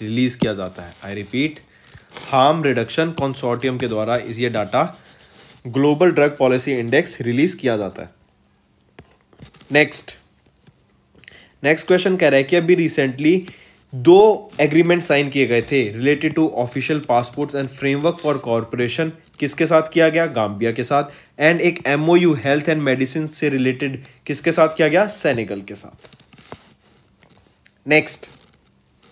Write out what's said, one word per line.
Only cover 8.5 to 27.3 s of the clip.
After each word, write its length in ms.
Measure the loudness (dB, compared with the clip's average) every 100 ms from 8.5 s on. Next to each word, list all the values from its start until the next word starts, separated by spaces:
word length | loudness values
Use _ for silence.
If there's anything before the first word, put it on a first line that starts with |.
| _ _ _ _ -20 _ _ _ _ -20 _ -2
नेक्स्ट, 440 | 0 0 -4 -16 -20 _ _ _ _ _ _ _ _ _ _ -20 -20 -20 _
नेक्स्ट 220 | 0 0 2
क्वेश्चन 300 | 2 2 2
कह 120 | 4
रहा 80 | 4
है 80 |
कि 120 | 4 0
अभी 320 | 2 2 2
recently 520 | 0 -2 0 2 2 -2 -20 -20 _ _
दो 560 | 0 6 8 8 4 -6 0
एग्रीमेंट 420 | 2 4 4 2
साइन 280 | 2 0 0
किए 160 | 0 2
गए 160 | 0
थे 380 | 0 -2 -2 -2
related 380 | 0 0 -2 0
to 280 | 0 0 -4
official 400 | -4 -4 -4 0
passports 440 | 0 0 -8 -6
and 140 | -4 -6 -4
framework 380 | -4 0 -2 -2 -4
for 80 | -2 -2
cooperation। 640 | -2 -2 -4 -4 -2 -6 -8 _ -8
किसके 280 | -8 -4 2
साथ 160 | 2 2
किया 160 | 2 2
गया? 180 | 2 -2
गाम्बिया 460 | -2 -4 -2 -4
के 120 | -4
साथ। 200 | -2 -2 -2 -14 _ 0
And 200 | 0 2
एक 260 | -2 -2 -2
एमओयू 500 | 0 4 4 4 0
health 320 | 0 0 0
and 160 | -2
medicine 440 | -2 -2 -2 -4 -8
से 200 | -4 -2
रिलेटेड 560 | 0 -2 -2 -8 -8 -16 _ -10
किसके 260 | -4 -2
साथ 160 | 2 2
किया 200 | 2 2
गया? 180 | 2 0
सेनेगल 540 | -2 -2 -2 -6 -10
के 140 | -12
साथ। 420 | -18 -20 -20 -20 -20 _ -20 -20 -20 _ _ _ _ _ _ _